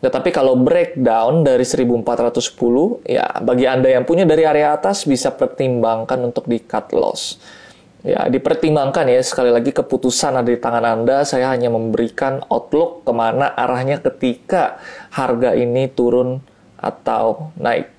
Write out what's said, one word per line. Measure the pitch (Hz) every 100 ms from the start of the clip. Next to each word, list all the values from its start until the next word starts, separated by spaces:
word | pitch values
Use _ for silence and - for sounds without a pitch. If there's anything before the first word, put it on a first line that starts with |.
Tetapi | 131 127 -
kalau | 147 135 127
breakdown | 127 170 170 - 123 113 113 156
dari | 147 127 123
seribu | - 123 120
empat | 110 120 120
ratus | 120 -
sepuluh, | - 120 120 180 233
ya, | - 120 - -
bagi | 117 123 127
Anda | 131 131
yang | 127 123
punya | 165
dari | 185 156 156
area | 151 151
atas | 151 190 196
bisa | - 127 139 131
pertimbangkan | 127 - 131 123 113 113 113 131 123
untuk | - -
di | 117
cut | - 110 - -
loss. | - - - - - - - - _ _ -
Ya, | - -
dipertimbangkan, | 127 - 160 160 151 139 151 139
ya, | 123
sekali | 127 - 123
lagi | 120 123
keputusan | 135 127 127 127 120 147 131
ada | 117
di | 120
tangan | 123 117
Anda. | 117 113 117 135 143
Saya | 135 127
hanya | 127 120
memberikan | 113 113 110 117 - 139 135 -
outlook | 123 - 147 170 -
kemana | - 117 113 117 139
arahnya | - 120 127 131 143
ketika | 131 - 131 120 - 185 151 - - - -
harga | - 131 120 123 110
ini | 123 123 135
turun | - 120 123 127 131 - _ _ _
atau | - - - 113 113 107 156 -
naik. | 120 117 -